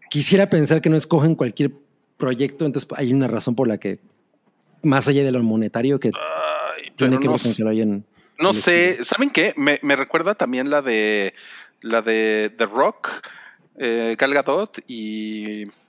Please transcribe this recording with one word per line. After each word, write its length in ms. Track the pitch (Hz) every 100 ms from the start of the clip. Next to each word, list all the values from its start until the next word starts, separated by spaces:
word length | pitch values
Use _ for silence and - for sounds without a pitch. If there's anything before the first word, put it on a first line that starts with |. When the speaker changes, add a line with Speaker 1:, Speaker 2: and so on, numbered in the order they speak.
| -
Speaker 1:
quisiera 400 | 147 139 196 196
pensar 320 | 170 143 160
que 80 | 170
no 60 | 156
escogen 380 | - 165 156 160
cualquier 360 | 123 - 139 - _ _ _ -
proyecto, 480 | 131 120 139 - 156
entonces 220 | 131 - -
hay 160 | 127
una 140 | 135 127
razón 280 | 113 - 117
por 120 | 123
la 100 | 104
que, 220 | 101 98 _ _ _ _ _ _ _ _
más 240 | 156 135 135
allá 160 | 143
de 80 | 139
lo 100 | 127
monetario, 560 | 113 110 107 113 131 139
que 120 | 123
Speaker 2:
Ay, 800 | - 156 156 156 156 - 160 - -
Speaker 1:
tiene 140 | 127 131
Speaker 2:
pero 20 |
Speaker 1:
que 40 | 143
Speaker 2:
no 40 |
Speaker 1:
ver 80 | 127
con 100 | 120
Speaker 2:
sé. 60 | 113
Speaker 1:
que 60 |
lo 60 | 110
hayan 360 | 110 110 101 - _ _ -
Speaker 2:
No 140 | 185
sé, 320 | 208 185 170 180
Speaker 1:
elegido. 160 | 127 127
Speaker 2:
¿saben 240 | - 277
qué? 240 | - 196 156
Me, 240 | 143 143
me 140 | 143 135
recuerda 380 | 131 165 165 208
también 340 | 131 127 139
la 120 | 147
de, 520 | 135 110 107 104 95 - - - - _
la 200 | 113 113
de 500 | 110 110 110 107 107 -
The 80 | 107
Rock, 440 | 113 180 - - - - - - - _ -
eh, 360 | 120 117 113 110
Gal 160 | 135
Gadot 460 | 143 135 160 220 - -
y 800 | 117 107 107 107 107 107 107 101 -